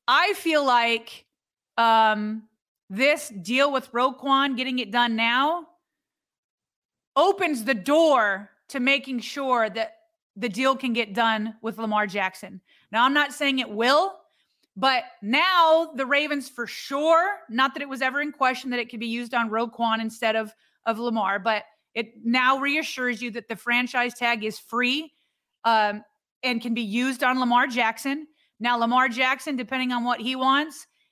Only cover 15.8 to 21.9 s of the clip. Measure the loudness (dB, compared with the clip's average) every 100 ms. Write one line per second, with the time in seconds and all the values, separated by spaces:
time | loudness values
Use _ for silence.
15.8 | 2 -4 0 0 0 -4 -6 -10 -10 -10
16.8 | -6 0 4 4 4 -4 -6 0 0 -2
17.8 | -10 -4 -2 -2 -6 0 0 0 -4 -6
18.8 | -6 -8 -6 -6 -4 -2 -2 -2 -4 -2
19.8 | -2 -2 -4 -2 -2 0 -4 -12 _ _
20.8 | -4 -2 -2 0 0 -2 -2 -2 -6 _
21.8 | _